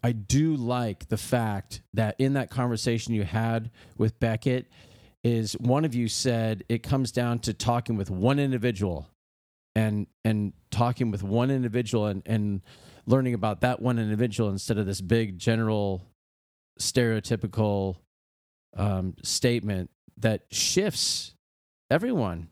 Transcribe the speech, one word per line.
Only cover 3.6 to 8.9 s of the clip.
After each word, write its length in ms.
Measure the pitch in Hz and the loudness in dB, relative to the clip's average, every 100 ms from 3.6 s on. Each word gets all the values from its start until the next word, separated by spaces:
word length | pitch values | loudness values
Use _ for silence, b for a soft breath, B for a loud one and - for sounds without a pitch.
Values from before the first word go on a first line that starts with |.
| 113 B B - | -4 B B 0
with 200 | 110 - | 0 2
Beckett 520 | 117 113 - 127 - B B B B B | 0 0 0 -2 -4 B B B B B
is 300 | 117 117 107 | 0 2 0
one 300 | - 123 131 | -2 2 2
of 100 | 156 | 2
you 140 | 120 117 | 0 -2
said 560 | - 131 117 110 107 - | 0 0 0 0 -2 -2
it 120 | 117 | -4
comes 300 | - 135 127 | 0 0 0
down 280 | - 120 120 | 0 0 0
to 120 | 117 | -2
talking 460 | 101 110 120 117 113 | -2 0 0 0 -2
with 120 | 95 | -2
one 280 | 92 107 139 | 2 2 4
individual 720 | 139 127 113 101 98 | 2 0 0 0 -2